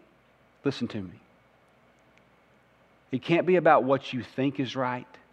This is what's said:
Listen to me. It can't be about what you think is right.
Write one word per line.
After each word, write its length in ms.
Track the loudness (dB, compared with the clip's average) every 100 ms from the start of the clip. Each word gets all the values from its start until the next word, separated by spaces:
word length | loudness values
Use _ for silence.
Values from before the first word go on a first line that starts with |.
| _ _ _ _ _ _
Listen 240 | -6 -4 -6
to 140 | -8
me. 180 | -10 -14 _ _ _ _ _ _ _ _ _ _ _ _ _ _ _ _ _ _ _
It 100 | -8
can't 240 | 0 0 2
be 120 | 4
about 260 | 6 6
what 280 | 4 0 -2
you 120 | -8
think 360 | -8 -4 -2 -2
is 160 | -6 -4
right. 300 | -4 -6 -10 -20 _